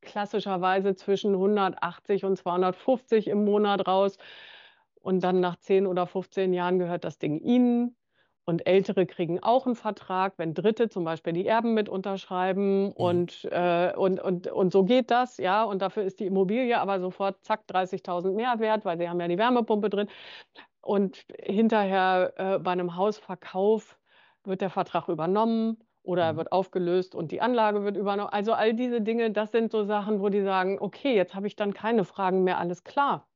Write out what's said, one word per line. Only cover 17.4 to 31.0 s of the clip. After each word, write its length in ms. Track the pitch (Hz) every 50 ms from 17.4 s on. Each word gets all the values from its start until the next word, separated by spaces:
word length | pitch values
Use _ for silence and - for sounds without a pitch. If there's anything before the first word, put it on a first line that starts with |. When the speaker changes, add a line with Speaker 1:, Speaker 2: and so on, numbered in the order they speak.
| _
Speaker 1:
zack, 220 | - 214 208 _
dreißigtausend 680 | _ 185 185 185 185 - 185 _ - 180 180 175 190 190
mehr 240 | 208 233 254 247 220
wert, 260 | 226 220 220 214 214
weil 140 | 196 170 170
sie 100 | 175 175
haben 100 | 175 175
ja 80 | 175 170
die 120 | 175 175
Wärmepumpe 500 | 220 240 254 247 233 233 220 208 202 214
drin. 180 | 196 196 208 202 - - - - - - - _ _ - - _ _ _
Und 440 | - - - 202 202 190 190 - - _ - -
hinterher, 920 | - - 202 196 226 226 226 214 202 190 190 190 185 185 185 185 185 185 -
äh, 240 | - 190 190 196 190
bei 100 | - 185
einem 240 | 180 180 180 175 170
Hausverkauf 1000 | 175 190 214 214 - - - 190 175 - - - 185 190 208 220 220 - _ - _ _ _ _ _ _ _ _ _ _
wird 180 | - 190 190
der 80 | 202 185
Vertrag 380 | - 202 180 - - 175 160 -
übernommen 680 | 175 156 156 170 190 208 220 233 226 226 220 226 226 226 _ _ _ _ _
oder 220 | - 185 175 175
er 80 | 165 156
Speaker 3:
Mhm. 40 | 156
Speaker 1:
wird 140 | 165 -
aufgelöst 640 | - 180 190 185 - 190 180 175 175 185 180 180 -
und 160 | - 175 147
die 100 | - -
Anlage 420 | - 226 254 240 220 214 208 208 202
wird 140 | 202 202 208
übernommen. 320 | 214 196 202 202 208 -
Also 220 | - 208 202 214 226
all 220 | 127 175 220 233
diese 260 | 226 254 247 240 240
Dinge, 300 | 214 208 226 233 233 226
das 200 | 208 208 214 214
sind 200 | - 233 226 214
so 140 | - 220 208
Sachen, 360 | 196 208 208 202 202 214 202
wo 80 | 190 208
die 120 | 196 208
sagen, 360 | 196 196 190 190 185 185 196 196
„Okay, 360 | - 196 - -